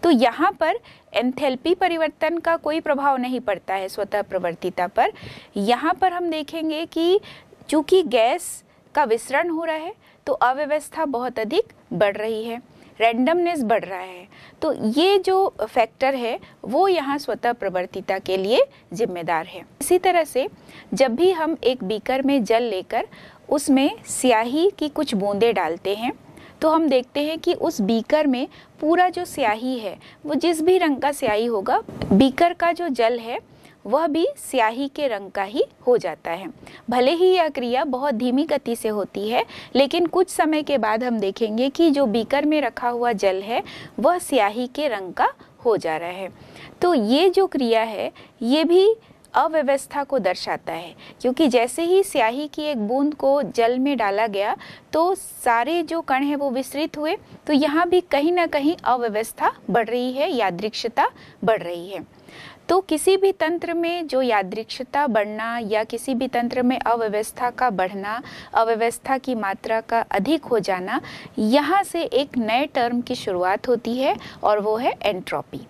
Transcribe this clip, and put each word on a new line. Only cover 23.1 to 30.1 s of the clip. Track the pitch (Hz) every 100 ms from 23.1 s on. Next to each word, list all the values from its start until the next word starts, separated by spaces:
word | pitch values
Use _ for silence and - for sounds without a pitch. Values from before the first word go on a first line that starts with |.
| - - - -
उसमें | 302 294 269 277 453 -
स्याही | - 254 226 233 277 359 -
की | 302
कुछ | 294 294 202
बूंदें | 202 202 233 202
डालते | 170 170 190 202
हैं | 233 - - - - -
तो | 311
हम | 320 320
देखते | 254 247 -
हैं | 294 330
कि | 330
उस | 349 277 -
beaker | 196 226 220 302 302
में | 247 269 - - -
पूरा | 302 339 359
जो | 359 359
स्याही | - 240 214 247 254
है | 214 165 -